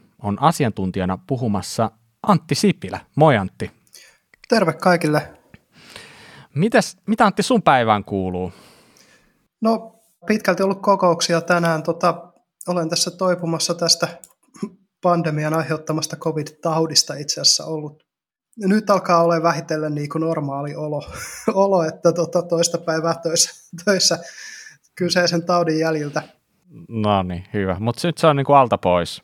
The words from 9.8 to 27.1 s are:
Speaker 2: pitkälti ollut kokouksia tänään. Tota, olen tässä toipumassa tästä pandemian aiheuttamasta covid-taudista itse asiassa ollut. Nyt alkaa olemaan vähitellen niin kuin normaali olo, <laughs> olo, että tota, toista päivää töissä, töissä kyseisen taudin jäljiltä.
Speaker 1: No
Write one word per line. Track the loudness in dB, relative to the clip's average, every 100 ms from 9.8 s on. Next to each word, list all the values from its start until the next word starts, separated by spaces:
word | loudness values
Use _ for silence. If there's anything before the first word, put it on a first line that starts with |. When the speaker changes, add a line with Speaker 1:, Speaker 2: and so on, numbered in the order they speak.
| -4 _ _ _ -4
Speaker 2:
pitkälti | 0 0 0
ollut | 0 0
kokouksia | 2 4 2 2 0 0
tänään. | 2 2 2 0
Tota, | -2 -2 0 -2 -8 _ _ -12 -6
olen | -4 -2
tässä | -4 -4
toipumassa | -2 -2 -2 -4 -4 -4
tästä | -2 -2 -2 -4 -6 -20 _ _ -14 -14 -14 _ _
pandemian | 0 2 0 -2 -2
aiheuttamasta | -2 -2 -4 -4 -4 -6 -6
covid-taudista | -6 -4 -8 -6 -2 0 0 0 -2
itse | -4 -8 -2
asiassa | 0 0 -4
ollut. | -8 -10 -14 _ _ _ _ _ -4
Nyt | 0 0 2
alkaa | 0 2 4
olemaan | 4 2
vähitellen | 0 0 -4 -4 -4 -4
niin | -4
kuin | -4
normaali | -2 -2 -4 -6 -8 -8
olo, | -6 -6 -8 -14 -14
<laughs> | -8 -2
olo, | 2 4 2
että | 0 0 2
tota, | 2 0 -2
toista | 0 0 0 -2
päivää | -2 -2 -2 -2
töissä, | -2 0 -2 -4 _ -4 0
töissä | 2 2 0 -6 -18 -18 -18 -20 -20 _ -6
kyseisen | 0 2 2 0
taudin | 0 0 0 0
jäljiltä. | 0 -2 -4 -6 -8 _ _ _ _ -20 -10
Speaker 1:
No | -2 0